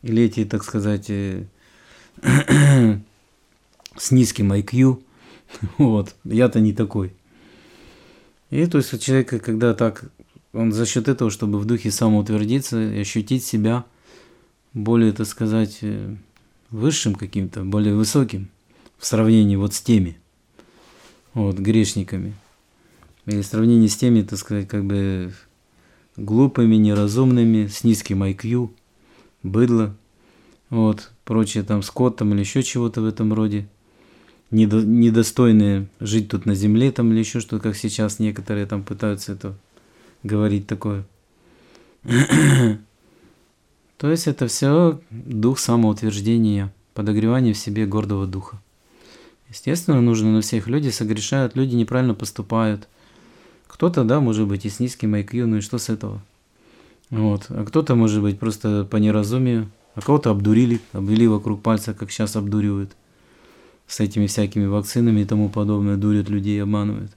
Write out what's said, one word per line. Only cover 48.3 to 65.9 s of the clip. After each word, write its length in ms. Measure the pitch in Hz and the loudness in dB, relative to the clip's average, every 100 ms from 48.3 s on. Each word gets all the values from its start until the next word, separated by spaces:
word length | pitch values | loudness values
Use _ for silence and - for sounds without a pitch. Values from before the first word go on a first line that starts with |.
| 95 95 101 _ _ _ _ - - - _ _ | -6 -12 -18 _ _ _ _ -20 -20 -20 _ _
Естественно, 520 | 117 - 170 170 139 | -10 -4 -4 2 4
нужно 320 | 120 113 110 | 4 4 4
на 80 | 110 | 2
всех. 260 | 107 113 98 | 2 -4 -2
Люди 240 | 135 143 | -2 -2
согрешают, 680 | 110 107 107 104 139 127 131 | -4 -4 -4 -2 -2 -2 -2
люди 200 | 135 120 | 0 0
неправильно 380 | 110 127 127 | 0 0 0
поступают. 760 | 107 110 - 104 113 110 104 - _ _ _ - _ _ _ _ | -2 -6 -10 -4 -2 0 -2 -10 _ _ _ -20 _ _ _ _
Кто-то, 360 | - 170 170 | -2 0 2
да, 160 | 113 139 | 2 2
может 260 | 131 107 104 | 2 0 0
быть, 180 | 101 104 | -2 -6
и 20 | |
с 120 | 98 | -6
низким 340 | 123 - 110 | -6 -4 -2
I 80 | 104 | -2
Q, 240 | 101 120 120 | -4 -4 0
ну 100 | 107 | -2
и 40 | |
что 180 | 104 120 | -2 -8
с 100 | - | -4
этого? 320 | 110 104 104 - _ _ _ _ _ _ _ _ | -6 -6 -12 -16 _ _ _ _ _ _ _ _
Вот. 360 | 113 107 101 - | -2 0 -2 -4
А 160 | - | -8
кто-то, 300 | 107 156 151 | -2 -2 2
может 280 | 123 113 104 | 2 4 2
быть, 160 | 104 101 | -2 -2
просто 460 | 113 104 110 104 98 | -6 -4 -2 -2 -2
по 60 | 110 | 0
неразумию, 760 | 107 107 104 123 127 117 104 _ _ | 2 2 0 0 0 -2 -4 _ _
а 60 | - | -12
кого-то 300 | 104 143 123 | 0 2 2
обдурили, 500 | 101 101 107 123 113 - | 0 4 4 4 0 -6
обвели 340 | 101 98 107 117 | -8 -2 2 4
вокруг 340 | 107 107 104 | 2 -2 -4
пальца, 320 | 113 110 107 | -2 -2 -4
как 160 | 101 101 | -10 -12
щас 260 | - 107 110 | -6 -6 -4
обдуривают, 540 | 101 104 104 101 98 _ _ _ _ _ _ _ _ _ _ | -4 -2 -2 -4 -8 _ _ _ _ _ _ _ _ _ _
с 140 | - | -4
этими 260 | 104 107 101 | -4 0 -2
всякими 400 | 104 101 104 98 | 0 -2 0 0
вакцинами 540 | 101 104 120 120 107 | -2 -2 0 2 2
и 40 | |
тому 240 | 101 107 104 | 2 0 0
подобное, 480 | 104 104 104 101 | -2 -2 0 0